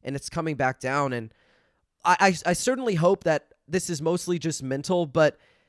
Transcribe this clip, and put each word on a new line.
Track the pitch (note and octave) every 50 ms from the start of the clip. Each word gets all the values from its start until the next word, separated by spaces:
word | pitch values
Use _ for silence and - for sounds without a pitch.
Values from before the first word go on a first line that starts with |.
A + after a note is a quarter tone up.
and | - B2+ C#3
it's | C#3 - -
coming | - E3+ D#3+ D#3+ D3+
back | B2+ C3+ B2+ C3 -
down. | - B2+ C3 D3 C#3+ C3+
And | B2+ A#2+ A2+ A2 _ _ _ _ _ _ _ _ _ _ _ _ _ _ -
I, | F3 F3+ -
I, | F#3+ G3 F#3 D#3+ - F3
I | F3+
certainly | - - B3 C4 B3+ C4 A#3 G3
hope | D#3+ E3 F3+ G3 F#3+ -
that | E3+ D#3 D3 - _ _ _ _ -
this | D#3 F#3 - -
is | E3+ C#3
mostly | D3 E3 F3 F3 - F3 F3+ E3
just | C3 E3 D3+ - C#3
mental, | C3 C3 C3+ C#3+ - F#3 F3 E3+
but | D3 B2 D#3+ D#3 D3 - _ _ _ _ _ _